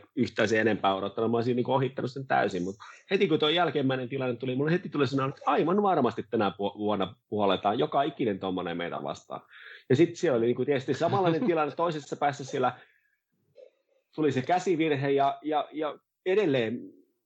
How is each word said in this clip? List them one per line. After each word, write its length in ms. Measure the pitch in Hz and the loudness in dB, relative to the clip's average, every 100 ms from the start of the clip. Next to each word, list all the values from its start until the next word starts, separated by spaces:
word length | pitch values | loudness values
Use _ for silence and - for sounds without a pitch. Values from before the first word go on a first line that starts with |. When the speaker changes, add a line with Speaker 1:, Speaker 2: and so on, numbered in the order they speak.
| - - | -4 -2
Speaker 1:
yhtään 320 | 117 - 107 | -2 0 2
sen 120 | 110 | 2
enempää 360 | 110 98 98 95 | 2 2 0 0
odottanut. 360 | 98 - 113 | -2 -2 0
Mä 60 | 117 | 0
olisin 180 | 117 123 | 0 0
niinku 180 | 123 | 0
ohittanut 380 | 131 131 - 127 | 0 0 -4 -6
sen 160 | 135 135 | -8 -2
täysin, 360 | 139 117 90 | 0 0 -2
mut 120 | - - - - - | -4 -8 -16 -20 -4
heti 160 | 196 156 | 0 2
kun 120 | 151 | 2
toi 160 | 151 165 | 2 2
jälkimmäinen 540 | 170 147 135 131 123 | 2 2 0 0 -4
tilanne 260 | 135 127 120 | -4 -4 -4
tuli, 200 | 127 127 | -4 -2
mulle 160 | 151 | 0
heti 180 | 175 190 | 0 -2
tuli 180 | 147 131 | 0 0
sellainen, 220 | 135 135 | 2 -2
että 220 | - - | -2 0
aivan 320 | 277 160 196 | 2 2 2
varmasti 420 | 202 165 120 - - | 2 4 2 0 -2
tänä 200 | 117 98 | 0 0
pu-, 280 | - 101 - | 0 -6 -2
vuonna 360 | 104 101 95 107 _ | -2 0 -2 -6 _
puolletaan 500 | 104 98 92 101 117 | 0 2 2 0 0
joka 240 | 151 160 | 0 0
ikinen 360 | 160 - 123 95 | -2 -2 -2 -2
tommonen 380 | 95 92 87 85 | -4 -4 -4 -4
meitä 260 | 85 71 | -6 -6
vastaan. 380 | 71 71 - 71 - - - - - | -8 -10 -12 -14 -14 -20 -20 -18 0
Ja 60 | 127 | 4
sit 200 | 165 170 | 4 2
siellä 220 | 170 120 | 0 2
oli 80 | 117 | 2
niinku 200 | 123 127 | 0 0
tietysti 280 | 143 135 | 0 -2
samanlainen 520 | 131 165 196 180 165 240 | -2 0 2 2 2 2
Speaker 2:
<laughs> 20 | |
Speaker 1:
tilanne 280 | 165 147 - | 0 0 0
toisessa 400 | 170 156 139 - | -2 -2 -8 -2
päässä, 280 | 147 135 | -2 -2
siellä 300 | 135 135 123 - - _ _ _ _ _ _ - - _ _ _ _ - | -6 -2 -2 -2 -12 _ _ _ _ _ _ -20 -20 _ _ _ _ 0
tuli 160 | 156 | 0
se 100 | 127 | 2
käsivirhe 680 | 127 180 175 160 160 143 139 | 0 0 2 0 2 0 2
ja, 300 | 139 139 139 | 2 2 0
ja, 280 | 147 151 - | -4 -4 -4
ja 260 | 143 151 - _ _ 185 | -6 -6 -8 _ _ -2
edelleen 720 | 196 190 135 113 120 92 - _ _ | 2 2 2 0 -4 -10 -18 _ _